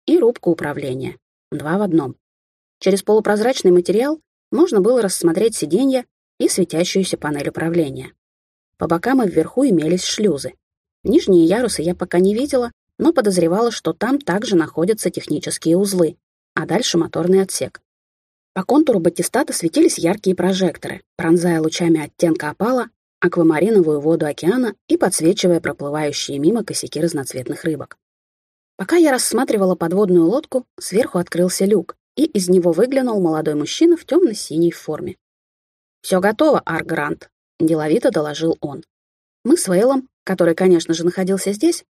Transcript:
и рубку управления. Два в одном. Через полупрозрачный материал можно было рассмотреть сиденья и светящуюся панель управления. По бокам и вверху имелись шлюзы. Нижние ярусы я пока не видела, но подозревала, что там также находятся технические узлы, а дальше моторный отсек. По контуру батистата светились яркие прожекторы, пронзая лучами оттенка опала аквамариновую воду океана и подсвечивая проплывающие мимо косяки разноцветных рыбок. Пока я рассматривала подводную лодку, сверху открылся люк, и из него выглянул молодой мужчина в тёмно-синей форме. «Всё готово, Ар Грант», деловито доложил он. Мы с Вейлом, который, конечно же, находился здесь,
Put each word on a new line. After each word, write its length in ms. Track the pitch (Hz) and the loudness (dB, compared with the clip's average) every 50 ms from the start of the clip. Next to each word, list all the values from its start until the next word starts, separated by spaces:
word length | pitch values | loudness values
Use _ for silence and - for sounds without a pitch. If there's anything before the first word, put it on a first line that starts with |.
| _ | _
и 120 | - 302 | 2 2
рубку 340 | 359 226 226 240 - - 180 | 4 4 2 2 0 0 -2
управления. 680 | 160 - - 147 143 143 143 135 127 135 127 123 - - _ _ _ _ _ - | 0 0 -2 -6 -6 -6 -6 -6 -6 -6 -8 -10 -12 -14 _ _ _ _ _ -12
Два 260 | - 143 135 151 175 | -10 -8 -4 -2 -2
в 40 | 202 | 0
одном. 340 | 214 185 160 165 139 127 - _ _ _ _ _ _ _ _ _ _ _ _ _ | 0 2 2 0 0 -2 -6 _ _ _ _ _ _ _ _ _ _ _ _ _
Через 240 | - 196 196 190 - | 0 0 0 0 2
полупрозрачный 680 | - 214 220 208 208 208 208 220 247 269 - - 185 | 2 2 2 2 2 0 0 0 0 0 2 4 4
материал 500 | 180 175 175 - 180 220 262 294 320 311 _ _ _ _ _ _ - | 4 4 4 2 0 0 0 -2 -4 -6 _ _ _ _ _ _ 0
можно 260 | 254 349 359 - 202 | 2 2 2 2 2
было 220 | 180 226 254 240 | 2 2 2 2
рассмотреть 560 | 208 185 - - 170 170 165 190 220 226 226 | 0 -2 -2 0 0 0 2 2 0 0 -2
сиденья 480 | - - 147 156 220 277 269 262 247 240 _ _ _ _ _ _ - | -4 -4 0 0 2 2 2 0 -2 -4 _ _ _ _ _ _ -2
и 80 | 254 | -2
светящуюся 680 | 359 - 208 175 - - 160 180 - - 196 185 - - | 0 0 0 -2 0 -2 -2 -2 0 0 -2 -2 -2 -4
панель 320 | - - 147 147 143 139 143 | -6 -6 -6 -6 -6 -6 -6
управления. 640 | - 165 160 165 170 175 156 135 131 127 131 - - _ _ _ _ _ _ _ _ _ _ _ _ | -6 -4 -4 -2 0 0 -2 -2 -4 -10 -14 -16 -18 _ _ _ _ _ _ _ _ _ _ _ _
По 100 | - - | -6 -2
бокам 340 | 160 165 170 - 240 269 262 | -2 -2 -2 0 0 0 2
и 60 | 226 | 0
вверху 380 | 180 151 160 160 - - 247 285 | 0 0 0 -2 0 0 0 0
имелись 400 | 262 190 160 151 160 180 185 - | 2 2 2 2 0 -2 -2 -2
шлюзы. 480 | - - - 214 196 147 135 - 127 - _ _ _ _ _ _ _ _ _ - | -4 -4 -2 0 0 -2 -2 -6 -12 -14 _ _ _ _ _ _ _ _ _ -2
Нижние 400 | 190 240 359 - - 190 170 165 | 2 2 2 4 4 6 6 6
ярусы 380 | 165 190 240 254 208 - - 151 | 4 4 2 0 -2 -2 -2 -2
я 100 | 175 180 | -4 -4
пока 240 | - 185 - - | -4 -4 -2 2
не 160 | 175 185 196 208 | 2 2 2 2
видела, 380 | 226 277 285 285 254 240 233 - _ _ _ _ | 0 -2 -2 0 -2 -2 -2 -8 _ _ _ _
но 160 | - 226 330 339 | -2 0 2 2
подозревала, 560 | - 214 208 185 180 165 165 180 214 240 233 | 2 2 2 2 2 2 2 2 0 0 -2
что 240 | 220 - - 160 160 | -2 -4 -6 -6 -6
там 260 | - 202 240 277 285 | -4 -2 -2 -2 -2
также 360 | - - 170 208 247 240 196 | -2 -2 -4 -2 -2 0 0
находятся 560 | 165 156 - - 156 170 190 220 - - 180 | 0 0 0 -2 -2 -2 0 -2 -2 -4 -6
технические 680 | - - - - 151 135 - - - - - 160 165 | -6 -6 -6 -6 -6 -6 -6 -8 -8 -4 0 0 2
узлы, 400 | 180 208 196 196 180 165 151 - _ _ _ _ _ _ _ - | 2 0 0 0 0 0 0 -2 _ _ _ _ _ _ _ -10
а 100 | - 156 | -8 -4
дальше 320 | - 160 220 254 - - | -2 -2 -2 -2 0 -2
моторный 460 | 170 165 - - 156 170 180 190 190 190 | -2 -2 -2 -4 -2 0 2 2 2 2
отсек. 380 | 190 - - 131 - - - _ _ _ _ _ _ _ _ _ _ _ _ _ _ - | 0 -4 -8 -8 -10 -12 -16 _ _ _ _ _ _ _ _ _ _ _ _ _ _ -10
По 100 | 190 185 | -6 -2
контуру 360 | - 240 302 320 285 226 180 | 2 2 4 4 4 2 2
батистата 540 | 165 170 - - 170 - - 240 311 - - | 2 0 0 -2 -4 -2 -2 -2 -2 -2 -4
светились 460 | - 175 165 - 294 330 - - - | -4 -4 -2 2 2 2 2 2 0
яркие 360 | 160 165 208 - - 190 180 | -2 -2 -2 -2 -2 -2 0
прожекторы, 640 | - 175 190 190 185 190 165 - - - - - - _ _ _ | 0 0 0 0 0 -2 -2 -2 -4 -10 -12 -12 -12 _ _ _
пронзая 460 | - 165 165 170 175 170 180 165 160 | -4 0 2 2 4 2 2 0 0
лучами 400 | 156 160 - - 170 170 165 156 | -2 -2 -2 0 0 2 2 0
оттенка 480 | 147 - _ - 175 165 156 - 151 151 | -2 -6 _ -2 0 0 0 -2 -4 -8
опала 400 | 147 - 190 240 262 247 220 - _ _ _ _ _ - | -6 -4 -2 -2 0 -2 -4 -6 _ _ _ _ _ -4
аквамариновую 800 | - 175 - 180 165 160 156 151 170 220 226 196 165 156 151 143 | -2 -2 2 2 2 2 4 2 2 4 4 4 4 2 0 0
воду 260 | 143 160 165 151 156 | 0 0 0 0 -2
океана 500 | 147 139 - - 175 233 254 247 214 - _ _ | -4 -6 -2 -2 0 0 0 -2 -4 -6 _ _
и 100 | - 320 | -2 -2
подсвечивая 640 | 349 262 190 - - 156 165 208 - - 180 170 160 | 0 0 0 0 0 2 0 2 2 2 2 2 0
проплывающие 800 | - 147 143 - 143 143 147 151 151 147 147 - - - 139 139 | -2 -4 -8 -8 -8 -6 -4 -4 -4 -4 -4 -6 -8 -8 -4 0
мимо 240 | 147 175 233 226 - | 2 2 2 0 -2
косяки 360 | - 139 - - 131 - - | -6 -8 -8 -8 -8 -4 -4
разноцветных 640 | 170 165 - 143 131 - - 131 123 - 147 - - | -2 -2 -2 -4 -8 -8 -10 -10 -8 -8 -8 -6 -6
рыбок. 340 | 165 151 135 127 - - _ _ _ _ _ _ _ _ _ _ _ _ _ _ _ _ | -6 -6 -6 -10 -14 -20 _ _ _ _ _ _ _ _ _ _ _ _ _ _ _ _
Пока 200 | - 190 - 320 | -12 -4 0 2
я 140 | 359 320 294 | 4 4 4
рассматривала 640 | 262 247 - - 214 214 349 - 240 202 190 185 180 | 2 0 -2 -2 -2 -2 -2 0 0 0 2 0 0
подводную 500 | - 170 165 180 202 214 180 180 175 165 | 0 -2 -2 0 0 2 4 4 4 4
лодку, 400 | 165 220 294 - - - 254 - _ _ - | 4 2 -2 -2 -4 -6 -6 -6 _ _ -16
сверху 380 | - - 175 214 294 - - | -10 -4 -2 -2 -2 -2 -2
открылся 480 | 175 170 - - 170 180 185 - - 190 | -4 -4 -2 -2 -2 -2 0 0 0 0
люк, 320 | 196 220 160 170 - - _ _ _ _ | 2 2 0 -2 -4 -12 _ _ _ _
и 100 | - 302 | -2 -2
из 240 | - - 208 180 175 | -2 0 0 2 2
него 220 | 185 185 170 175 | 4 4 4 2
выглянул 500 | 160 165 233 254 269 269 254 247 220 202 | 2 2 0 0 0 0 0 0 0 0
молодой 340 | 180 160 160 156 151 156 147 | 0 0 0 -2 -2 -2 -2
мужчина 420 | 147 147 - - - 330 339 339 | -4 -4 -4 0 2 4 4 4
в 80 | 330 - | 2 0
тёмно-синей 640 | - 285 359 381 240 202 - - - 151 160 170 170 | 0 2 2 2 2 0 -4 -10 -4 -2 0 0 0
форме. 460 | 165 - - - 151 - - - - _ _ _ _ _ _ _ _ _ _ _ _ _ _ _ _ _ | 0 -4 -8 -10 -8 -8 -10 -12 -14 _ _ _ _ _ _ _ _ _ _ _ _ _ _ _ _ _
«Всё 180 | - - 190 185 | -4 -2 0 2
готово, 420 | 185 208 220 - 302 311 254 170 - | 2 2 2 2 4 4 4 2 0
Ар 180 | - 165 156 156 | -4 -6 -6 -6
Грант», 460 | - 160 151 147 147 160 - - - _ _ _ _ _ - | -6 -6 -4 -4 -6 -6 -10 -14 -20 _ _ _ _ _ -2
деловито 520 | 160 156 165 156 151 151 165 240 - 262 | 0 0 0 0 0 0 0 2 2 0
доложил 460 | 208 165 151 151 147 156 165 165 - - | 0 0 -2 -4 -4 -4 -2 -2 -2 -4
он. 220 | - 143 135 - - _ _ _ _ _ _ _ _ _ _ _ - | -6 -10 -10 -12 -18 _ _ _ _ _ _ _ _ _ _ _ 0
Мы 140 | 233 320 | 2 2
с 100 | 349 - | 2 2
Вейлом, 420 | 196 180 185 226 262 277 262 - _ _ _ - | 2 2 2 4 2 2 0 -4 _ _ _ -8
который, 320 | - 185 - 175 170 165 | -4 -2 2 2 2 2
конечно 380 | - 185 190 175 165 - - 160 | 4 4 4 4 4 2 -2 -4
же, 120 | 165 165 | -2 -2
находился 480 | 175 - 190 190 185 196 190 - 190 208 | -4 -2 -2 -2 -2 -2 -2 -4 -4 -4
здесь, 320 | 214 302 339 339 - - _ | 0 0 0 0 -2 -8 _